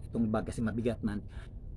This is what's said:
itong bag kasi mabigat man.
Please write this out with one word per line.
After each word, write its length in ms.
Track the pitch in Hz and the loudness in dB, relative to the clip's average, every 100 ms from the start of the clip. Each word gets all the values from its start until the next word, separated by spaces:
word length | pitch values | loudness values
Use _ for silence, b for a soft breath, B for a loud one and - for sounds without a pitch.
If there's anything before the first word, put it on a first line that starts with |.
| - | -2
itong 160 | 117 113 | 2 4
bag 240 | 110 - | 4 2
kasi 80 | - | 0
mabigat 400 | 113 110 117 107 | 0 2 2 2
man. 240 | 107 101 - B B - - | 0 -2 -4 B B -10 -8